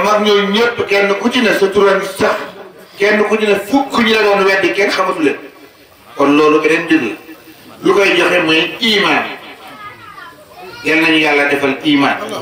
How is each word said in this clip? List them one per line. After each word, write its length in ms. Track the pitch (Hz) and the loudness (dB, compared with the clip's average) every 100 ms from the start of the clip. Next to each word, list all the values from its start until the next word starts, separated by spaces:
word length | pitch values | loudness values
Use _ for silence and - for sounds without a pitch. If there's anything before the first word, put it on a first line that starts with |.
mag 180 | 196 208 208 | 2 2 4
ñooñu 260 | 202 196 | 2 2
ñëpp 340 | 208 240 233 196 | 0 0 -2 -2
kenn 240 | 202 196 202 | 0 0 0
ku 100 | 233 | -2
ci 100 | 247 | 0
ne 120 | 208 - | 0 2
sa 100 | 190 | 0
turan 340 | 208 196 - | 2 2 2
sax, 340 | - - - - - - - - - - | -2 -2 -2 -2 -8 -16 -20 -20 -20 -2
kenn 260 | 208 214 | 0 2
ku 140 | 208 214 | 0 0
ci 80 | 214 | 0
ne 100 | 196 | 0
fukk 420 | - 277 - 233 | 0 0 0 0
ñi 80 | 220 | 2
la 80 | 220 | 2
doon 220 | 202 196 | 2 2
weddi 300 | 190 190 175 | 2 2 0
kenn 160 | - 202 | 0 -2
xamatu 300 | - 185 175 | 0 -2 0
leen. 160 | 147 - - - - - - - - - | -2 -2 -10 -20 -20 -20 -20 -20 -16 -2
Kon 180 | 143 147 | 2 4
loolu 240 | 151 156 | 4 4
beneen 240 | 156 165 | 2 0
mbir 180 | 165 151 | 2 0
la. 140 | 113 - - - - - - - | 0 -8 -14 -20 -20 -20 -20 -4
Lu 100 | 175 | 0
koy 240 | 196 190 175 | 2 2 2
joxe 220 | 170 170 | 0 0
mooy 320 | 160 160 - - | 0 0 -2 -4
iman. 440 | 233 202 160 139 - - - - - - 1077 - - - - - - - - - | -2 0 0 -2 -4 -10 -16 -20 -20 -18 -18 -18 -20 -20 -20 -20 -20 -20 -18 -8
Yal 160 | 147 160 | -2 0
nañu 180 | 160 160 | 2 2
Yàlla 260 | 151 143 139 | 2 0 0
defal 320 | 139 135 131 | 0 -2 -2
iman. 340 | 156 143 131 - 214 185 | 0 2 2 -2 -6 -8